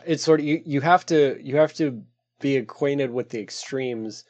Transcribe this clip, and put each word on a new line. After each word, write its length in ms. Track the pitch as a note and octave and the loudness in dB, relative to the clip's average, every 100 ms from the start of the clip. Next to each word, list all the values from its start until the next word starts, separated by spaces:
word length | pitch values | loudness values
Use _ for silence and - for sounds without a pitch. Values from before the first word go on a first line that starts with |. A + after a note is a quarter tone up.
| - | -4
it's 180 | D3+ | -2
sort 180 | - D#3 | 4 2
of, 40 | D3 | 4
you, 160 | D#3 D#3+ | -2 -2
you 160 | C#3+ | -2
have 240 | D#3 F3+ - | 4 4 4
to, 340 | D#3+ C#3 - | 4 4 0
you 140 | C3+ C#3+ | -2 2
have 180 | D3+ - | 2 2
to 280 | D3+ A#2 - _ _ _ | -4 -4 -14 _ _ _
be 160 | C#3 C3+ | 0 0
acquainted 540 | A2+ - C#3+ C#3+ C3+ | -2 -4 -2 0 -2
with 180 | A#2+ A#2+ | -4 -6
the 100 | A#2 | -8
extremes 840 | F#2+ - - C3+ B2+ A#2 A2 G2+ | -10 -12 -8 -6 -4 -6 -8 -12